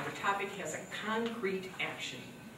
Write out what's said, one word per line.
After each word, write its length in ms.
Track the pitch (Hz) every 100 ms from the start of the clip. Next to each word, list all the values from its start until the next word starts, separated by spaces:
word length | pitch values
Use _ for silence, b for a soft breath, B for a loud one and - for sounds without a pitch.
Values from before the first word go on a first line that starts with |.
| 147
the 80 | -
topic 280 | 214 196 196 185
has 160 | 170 -
a 20 | - -
concrete 680 | 208 226 233 - 190 190 185 -
action 400 | - - - - - - -